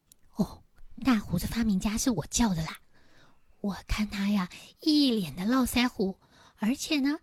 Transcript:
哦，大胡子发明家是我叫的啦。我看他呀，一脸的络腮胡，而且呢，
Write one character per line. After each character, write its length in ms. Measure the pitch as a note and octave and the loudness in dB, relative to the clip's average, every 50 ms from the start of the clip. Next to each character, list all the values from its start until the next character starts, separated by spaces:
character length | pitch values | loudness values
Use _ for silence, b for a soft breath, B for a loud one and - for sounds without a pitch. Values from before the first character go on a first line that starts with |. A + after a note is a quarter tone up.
| _ _ - _ - - - | _ _ -20 _ -20 -8 -2
哦， 280 | - G3+ - - - - _ _ - - - - - - | -2 -2 -2 -4 -16 -20 _ _ -20 -18 -16 -12 -4 0
大 140 | C4+ B3 G#3 | 2 2 2
胡 180 | - - E3+ | 0 -2 -4
子 80 | F3+ - | -4 -2
发 180 | - - A3+ A#3 | -2 -2 0 0
明 160 | A3 G3 F#3 | 2 2 2
家 160 | - G#3+ G#3 | 0 -2 -2
是 120 | A#3 - C4+ | 0 0 0
我 160 | A3+ D#3+ - | -2 -2 -4
叫 240 | - - - B3 G#3+ F3+ | -2 0 2 2 2 2
的 80 | D#3+ D#3+ | 0 -4
啦。 160 | D#3+ - - - b b b b b b b b b b b b _ - _ | -6 -8 -12 -16 b b b b b b b b b b b b _ -14 _
我 160 | - G3+ F3+ - - | -6 -6 -6 -6 -6
看 220 | - - - G#3+ G3+ | -4 -2 -2 -2 -4
他 200 | G3 G3 G3 G3+ | -2 -2 0 0
呀， 200 | G#3 G3 F3+ - B B B B B B | 2 0 0 -2 B B B B B B
一 300 | - D#4+ D4+ D4 C#4+ C4 | 0 4 4 6 4 4
脸 240 | A3+ A3 F3+ D3 C3 | 2 0 -2 -4 -4
的 100 | - F#3 | -4 0
络 200 | G#3+ B3+ C4 B3 | 2 2 2 2
腮 220 | A#3 - B3 A#3+ | 2 2 2 0
胡， 300 | B3 - - F#3+ F#3+ F#3 _ b b b b b b b | 0 0 -2 -2 -2 -4 _ b b b b b b b
而 180 | b G#3+ G#3 C#4 | b -2 0 0
且 240 | - - - D#4+ D4 | -2 -2 -2 0 2
呢， 200 | C4 C#4+ D4 E4+ | 2 2 0 -2